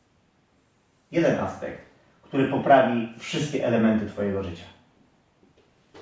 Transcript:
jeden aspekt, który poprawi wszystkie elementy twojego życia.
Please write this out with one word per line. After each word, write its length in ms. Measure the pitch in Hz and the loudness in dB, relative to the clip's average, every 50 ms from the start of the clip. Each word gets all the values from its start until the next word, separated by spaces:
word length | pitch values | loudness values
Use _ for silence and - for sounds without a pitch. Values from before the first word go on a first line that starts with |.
| _ _ _ _ _ _ _ _ _ _ _ _ _ _ _ _ _ _ _ _ _ _ | _ _ _ _ _ _ _ _ _ _ _ _ _ _ _ _ _ _ _ _ _ _
jeden 280 | - 165 160 135 - - | 0 2 2 2 2 0
aspekt, 420 | - - - - - - - - - - _ _ _ _ _ _ | -2 -6 -8 -10 -12 -12 -14 -14 -18 -20 _ _ _ _ _ _
który 260 | _ - - 135 135 - | _ -4 -2 0 0 0
poprawi 640 | 135 117 110 139 135 127 117 120 120 117 113 - - - | -2 0 4 6 6 6 6 4 2 -2 -4 -6 -10 -14
wszystkie 480 | - - - 151 - - - 123 - | -12 -8 -6 -4 -4 -4 -4 -2 -2
elementy 400 | - 117 110 110 113 107 107 101 | 0 2 2 4 2 2 0 -2
twojego 360 | 92 - 101 101 101 98 98 | -4 -6 -4 -4 -4 -4 -4
życia. 220 | 95 90 90 - - - - _ _ _ _ _ _ _ _ _ _ _ _ _ _ _ _ _ _ _ _ _ _ _ - - | -6 -8 -10 -12 -16 -20 -20 _ _ _ _ _ _ _ _ _ _ _ _ _ _ _ _ _ _ _ _ _ _ _ -20 -16